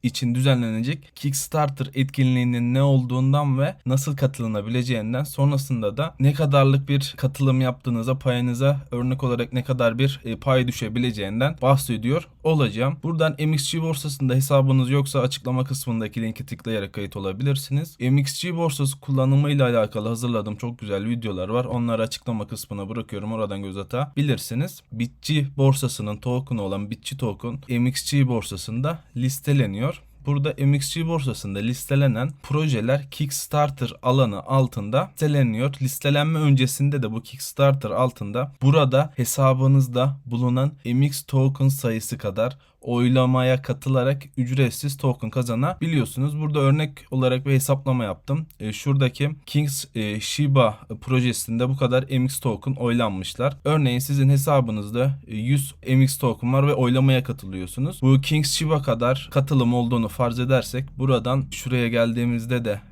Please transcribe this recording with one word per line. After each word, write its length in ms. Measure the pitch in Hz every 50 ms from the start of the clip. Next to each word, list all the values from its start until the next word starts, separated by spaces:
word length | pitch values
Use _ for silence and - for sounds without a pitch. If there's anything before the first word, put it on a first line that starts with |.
için 320 | - 120 - - 131 120 120
düzenlenecek 760 | 127 131 139 131 123 120 113 110 110 117 131 160 139 - - _
Kickstarter 760 | - - 143 139 - - - - 151 151 143 139 - 135 139 -
etkinliğinin 800 | 135 131 135 - - 131 127 127 127 123 123 123 120 120 120 123
ne 80 | 135
olduğundan 760 | 139 139 135 131 127 120 123 127 131 135 139 147 147 139 131 131
ve 160 | 139 160 190 - _
nasıl 300 | 127 131 135 139 156 143
katılınabileceğinden, 1080 | 135 139 131 135 - 117 113 107 104 101 113 120 127 123 123 123 113 104 110 123 127 147
sonrasında 720 | 147 - - 139 143 143 135 135 - 131 117 110 101 107
da 180 | 131 151 165 - -
ne 120 | 135 139
kadarlık 560 | 143 139 160 143 139 139 135 135 135 139 139 -
bir 260 | 143 139 139 - -
katılım 440 | - - 127 135 - 139 135 131 131
yaptığınıza, 580 | 131 127 123 - - 131 120 113 113 127 131 135
payınıza 640 | - 131 123 123 123 123 120 117 135 139 143 139 - -
örnek 340 | 123 120 123 127 131 131 135
olarak 280 | 127 123 120 120 -
ne 120 | - 127 123
kadar 340 | - 131 127 123 117 113 120
bir, 220 | 135 139 135 - -
e, 120 | 131 113
pay 320 | - - 135 131 131 123 123
düşebileceğinden 880 | 117 - 120 107 110 120 123 123 107 104 101 95 104 113 127 147 160 -
bahsediyor 680 | - - 139 135 135 - 120 - 110 120 143 170 - - _ _ -
olacağım. 520 | - 160 151 135 110 98 110 123 139 156 -
Buradan 340 | - 160 170 156 160 156 147 -
M 160 | 156 156 160
X 160 | 139 139 -
C 120 | - 165
borsasında 520 | 160 165 156 139 - 151 139 - 135 127 123
hesabınız 560 | 135 135 - 143 139 135 135 131 135 127 123
yoksa 300 | 135 143 139 139 - 139
açıklama 440 | 123 131 - - - 123 127 127 131
kısmındaki 580 | 135 135 135 - 127 117 113 110 104 - 117
linki 240 | 113 110 110 - 131
tıklayarak 460 | - 117 - - 120 113 107 98 95
kayıt 240 | - 107 101 98 -
olabilirsiniz. 800 | 104 98 95 95 101 131 139 139 135 - - 135 143 165 165 - _
M 200 | 120 127 135 143
X 200 | 139 139 - -
C 160 | 165 180 170
borsası 440 | 165 170 160 139 - 143 135 135 -
kullanımıyla 680 | - - 135 135 131 131 135 143 147 143 143 143 131 123
alakalı 400 | 120 113 107 104 - 110 104 113
hazırladığım 480 | 117 113 123 123 117 110 101 107 104
çok 220 | 104 - 117 117 123
güzel 260 | 107 104 101 98 101
videolar 440 | 113 120 117 113 110 98 90 92 95
var. 160 | 110 123 123
Onları 380 | - 110 123 120 120 117 110
açıklama 440 | 113 113 - - _ 123 117 107 104
kısmına 420 | - 113 107 - _ 107 101 98 98
bırakıyorum. 440 | 110 117 107 - 110 98 101 110
Oradan 300 | 113 110 107 104 101 98
göz 140 | 101 98 95
atabilirsiniz. 1080 | 98 95 - - 123 143 143 - 143 143 143 127 135 - - 117 120 156 185 - - _ _
Bitçi 540 | 113 110 117 123 - _ - - 156 151 139 139 -
borsasının 600 | 139 135 135 135 139 135 120 - - 104 104 104
token'ı 460 | 104 - 123 123 127 135 - 123 110
olan 280 | 101 95 98 98 104 101
Bitçi 260 | 113 - - - 139
token 420 | 135 131 110 98 - - 120 117 131 - -
M 200 | 123 120 120 127
X 160 | 131 - -
C 240 | - 147 139 135 127
borsasında 720 | 123 113 101 - 98 90 - - 110 120 131 151 170 160 _ _ _
listeleniyor. 720 | 120 127 127 131 - - 147 143 139 120 101 95 104 123 156 - - - - _ - -
Burada 280 | 143 143 143 139 156 - -
M 180 | 139 139 143
X 120 | 139 139 -
C 180 | - 165 165
borsasında 520 | 160 165 160 135 135 110 - - 101 98 101
listelenen 720 | 107 117 123 135 - - 139 139 139 135 113 110 127 147 143 -
projeler 680 | - - 135 151 156 156 127 110 107 120 139 143 139 139
Kickstarter 840 | - - 151 139 139 - - - - 147 147 143 139 - 127 113 - -
alanı 400 | - 127 127 135 131 110 104 95
altında 680 | - - 131 135 131 123 - 117 101 104 120 139 185 185
listeleniyor. 600 | - - 156 147 147 143 131 117 110 113 127 139 139 -
Listelenme 560 | 135 123 - - - 143 143 143 147 156 160 156
öncesinde 640 | 156 143 139 127 131 127 - - 143 143 143 143
de 100 | 120 107
bu 100 | 110 113
Kickstarter 680 | - - - 131 - - - - 139 139 139 139 135 107
altında 600 | - 107 127 127 - - 107 101 101 123 135 139 - _
burada 500 | 131 139 143 160 143 127 127 135 151 147 -
hesabınızda 1000 | - 120 - - - 135 135 131 127 131 135 139 139 131 123 120 123 131 139 139 - -
bulunan 460 | 120 120 120 127 123 123 127 135 151 151 - _
M 220 | 120 120 131 139
X 160 | 147 139 -
token 460 | - - - 135 131 135 139 - 135 135
sayısı 500 | 135 - - 117 113 113 - - 120 -
kadar 400 | - 104 95 107 113 123 135 _ _ _ _ _
oylamaya 840 | - - 120 120 123 123 127 131 127 127 127 127 127 127 131 131
katılarak 600 | 135 - 123 135 - 135 131 131 123 135 139 139 - - _
ücretsiz 600 | - 123 120 131 135 135 120 110 - - 143 139
token 340 | - - 131 123 - - 113
kazanabiliyorsunuz. 1120 | - 131 123 120 117 113 135 165 185 - 160 165 160 143 117 - - 127 135 143 143 151
Burada 180 | 156 151 147 151
örnek 460 | 135 135 143 151 156 143 - - - _
olarak 360 | - 131 127 127 127 127 135
bir 60 | 139
hesaplama 520 | 135 131 131 - 139 139 139 139 127 123 117
yaptım. 420 | 101 92 - _ - 139 160 160 - - _
E, 120 | 107 107
şuradaki 580 | 101 - - 143 139 139 135 123 - - 139 143 143 - _
Kings, 380 | - - 147 147 143 135 - - - _
e, 260 | 113 107 104 104 107
Shiba 580 | 104 - - - 147 139 135 135 123 110 107 - - - 110 -
projesinde 680 | - - 127 127 123 123 117 - - - 113 117 127 127
bu 80 | 135
kadar 280 | 135 135 120 123 131 131 -
M 140 | 135 127 127
X 160 | 131 139 -
token 340 | - 127 107 101 - 135 135
oylanmışlar. 840 | 135 123 120 117 120 117 107 98 92 92 - - - 123 143 139 - -
Örneğin 340 | 143 151 156 143 127 120 123
sizin 300 | 135 - 143 139 135 135
hesabınızda, 880 | 139 139 139 156 147 135 123 117 107 107 101 104 110 120 127 139 135 139 -
e, 100 | - 110
yüz 380 | 107 110 123 143 139 139 - - - - -
M 160 | 131 131 135
X 140 | 131 - -
token 340 | - 123 110 110 - 120
var 140 | 131 139 139
ve 80 | 143 139
oylamaya 480 | - 127 120 123 131 135 135 131 123 131
katılıyorsunuz. 760 | - - - - 95 95 95 92 90 - 123 135 165 185 -
Bu 180 | 131 131 135 135
Kings 320 | 135 - 151 151 147 139
Shiba 300 | - - 160 156 160 147
kadar 460 | 139 139 117 117 120 123 131 135 - -
katılım 440 | - 143 135 139 151 131 123 120 123
olduğunu 340 | 123 120 117 123 117 113 101
farz 300 | - - 127 120 117 123
edersek 600 | 123 127 131 123 117 - - 123 135 - - -
buradan 460 | 131 135 127 117 110 123 131 139 135 -
şuraya 380 | - - - 127 127 123 120 117
geldiğimizde 760 | 117 117 117 117 113 120 120 120 120 117 113 117 123 123 117
de 160 | 110 101 104 - -